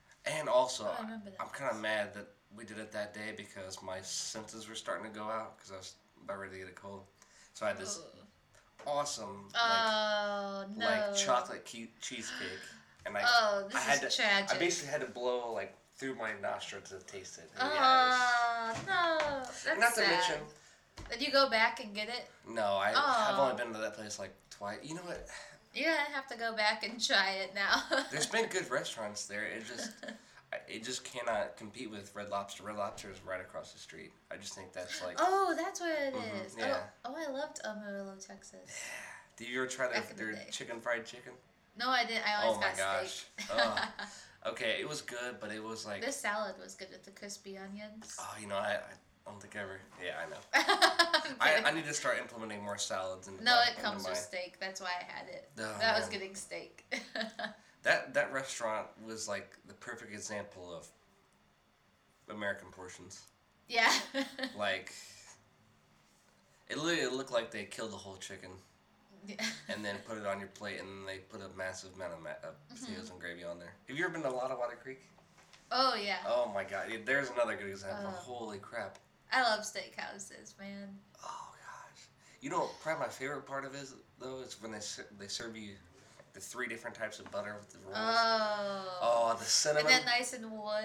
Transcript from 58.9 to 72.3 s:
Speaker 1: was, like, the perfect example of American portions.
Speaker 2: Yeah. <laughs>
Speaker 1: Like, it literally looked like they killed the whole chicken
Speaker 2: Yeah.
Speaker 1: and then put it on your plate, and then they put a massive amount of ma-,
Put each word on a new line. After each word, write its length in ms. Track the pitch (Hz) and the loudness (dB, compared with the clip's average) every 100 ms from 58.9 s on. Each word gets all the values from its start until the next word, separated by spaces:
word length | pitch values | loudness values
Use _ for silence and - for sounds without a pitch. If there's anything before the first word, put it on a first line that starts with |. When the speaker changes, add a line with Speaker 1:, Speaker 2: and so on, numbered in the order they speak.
| - 110 | -10 -10
Speaker 1:
was, 220 | 110 104 | -8 -4
like, 300 | 101 98 - - | -4 -6 -18 -20
the 60 | |
perfect 360 | - - 113 104 | -14 -12 -10 -10
example 640 | 104 95 104 98 98 87 | -10 -6 -6 -6 -12 -12
of 120 | 82 - _ _ _ _ _ _ _ _ _ _ _ _ _ - | -12 -14 _ _ _ _ _ _ _ _ _ _ _ _ _ -14
American 340 | 104 101 98 92 | -4 -2 -4 -8
portions. 540 | - - - 87 - - _ _ _ - | -14 -14 -14 -16 -16 -20 _ _ _ -2
Speaker 2:
Yeah. 240 | 233 233 - - | 4 6 4 2
<laughs> 420 | 269 269 - 254 - | -2 -2 -4 -6 0
Speaker 1:
Like, 340 | 101 95 - - - - - - _ _ _ _ _ _ _ _ _ _ _ _ - | 0 0 -4 -14 -16 -18 -20 -20 _ _ _ _ _ _ _ _ _ _ _ _ -6
it 100 | 131 | 0
literally 360 | 160 165 127 | 2 4 2
looked 160 | 131 131 | 0 2
like 180 | 120 113 | 2 2
they 140 | 107 | -6
killed 280 | 98 - 110 | -6 -6 -6
the 40 | 98 | -6
whole 200 | 98 95 | -10 -12
chicken 340 | - 98 95 95 - _ _ _ _ - 202 | -10 -12 -14 -16 -20 _ _ _ _ -18 -14
Speaker 2:
Yeah. 100 | - - - - | -4 -4 -4 -8
Speaker 1:
and 160 | 104 | -6
then 120 | 104 98 - | -4 -6 -6
put 100 | 110 | -4
it 80 | 101 | -2
on 120 | 98 | -2
your 100 | 98 | -6
plate, 300 | - 104 98 | -10 -8 -6
and 80 | 95 | -8
then 160 | 98 98 | -10 -8
they 120 | 95 | -10
put 220 | 95 104 | -10 -12
a 60 | 95 95 | -12 -6
massive 360 | 92 92 95 | -6 -6 -12
amount 200 | 90 90 | -10 -8
of 80 | 82 | -8
ma-, 80 | 78 | -8